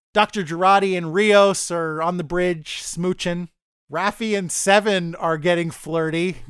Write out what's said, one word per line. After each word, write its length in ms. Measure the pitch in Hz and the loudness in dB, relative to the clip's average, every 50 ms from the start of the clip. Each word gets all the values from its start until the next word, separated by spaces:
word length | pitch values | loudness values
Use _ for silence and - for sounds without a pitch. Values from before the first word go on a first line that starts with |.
| _ _ | _ _
Doctor 300 | - 208 214 - - 214 | 0 2 2 2 0 -4
Jurati 540 | 180 147 170 170 185 190 196 196 196 196 185 | -4 -4 -2 2 4 4 4 4 4 2 0
and 160 | 180 170 160 156 | -2 -4 -2 0
Rios 560 | 196 214 214 202 202 202 196 185 - - - | 2 4 6 6 6 6 6 4 0 -4 -4
are 320 | 175 170 165 160 156 156 | -4 -4 -4 -4 -4 -2
on 140 | 160 170 180 | -2 -2 -2
the 80 | 180 165 | -4 -4
bridge 560 | 139 175 180 180 180 175 160 151 - - - | -4 -2 0 0 0 -2 -4 -8 -12 -12 -10
smooching. 640 | - - - 170 175 185 185 - - 180 175 175 175 - _ _ _ _ _ _ _ _ | -10 -8 -6 -4 -2 -2 -2 -2 -4 -4 -4 -4 -6 -10 _ _ _ _ _ _ _ _
Raffi 440 | 139 165 185 208 214 - 233 220 208 | -4 -2 -2 -2 -2 -2 -2 -2 -2
and 140 | 196 185 165 | -2 -2 -4
Seven 640 | - - - 196 196 214 196 214 196 185 175 170 165 | -4 -2 2 4 4 4 4 2 0 0 -2 -4 -6
are 220 | - 175 165 160 156 | -4 -2 -2 -2 0
getting 320 | 147 180 175 170 170 165 | 2 2 2 2 0 -2
flirty 680 | - - - 156 160 165 160 156 151 165 175 185 165 - - | -6 -10 -8 -4 -2 -2 -2 0 0 -2 -2 -2 -4 -6 -10